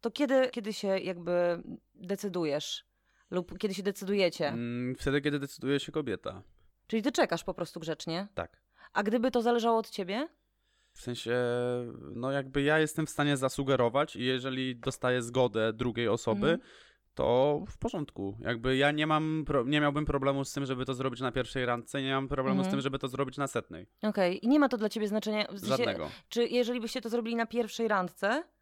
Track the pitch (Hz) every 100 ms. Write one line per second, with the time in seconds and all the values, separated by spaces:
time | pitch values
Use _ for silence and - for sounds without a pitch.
0 | 233 - 285 262 254 240 214 208 202 190
1 | 175 175 175 175 175 170 - - _ _
2 | 180 196 208 180 156 147 - - _ _
3 | _ _ _ 180 175 - 214 190 196 196
4 | 190 202 180 - 147 117 120 120 123 127
5 | 139 143 147 143 139 - 127 139 - 156
6 | 135 92 - 95 - _ _ _ - 220
7 | 226 302 285 170 - 175 170 180 165 151
8 | - 165 202 - 85 _ _ _ - -
9 | 208 240 247 247 226 240 226 226 220 -
10 | 180 208 320 _ _ _ _ _ _ -
11 | - 120 113 123 123 120 123 123 120 -
12 | 69 117 131 139 135 143 143 156 156 -
13 | 156 - 147 139 131 - 135 131 117 131
14 | - - 127 131 131 131 131 120 120 -
15 | 123 127 117 127 123 110 110 110 123 113
16 | 117 113 - 104 139 175 - - - _
17 | _ - 65 123 139 147 190 - 240 196
18 | 143 - 98 110 - 120 123 131 143 151
19 | 160 156 156 156 147 139 120 147 147 143
20 | 147 139 139 139 135 - 135 131 127 127
21 | 131 120 127 131 123 139 123 120 - 139
22 | 135 135 135 135 131 - 185 139 131 135
23 | 135 123 135 127 139 120 - 85 - _
24 | 214 208 180 185 233 294 285 240 208 220
25 | 208 214 214 214 202 202 185 135 240 -
26 | 76 - _ 233 240 240 233 247 220 262
27 | 226 240 226 233 226 233 220 - 226 202
28 | 180 - 196 262 349 _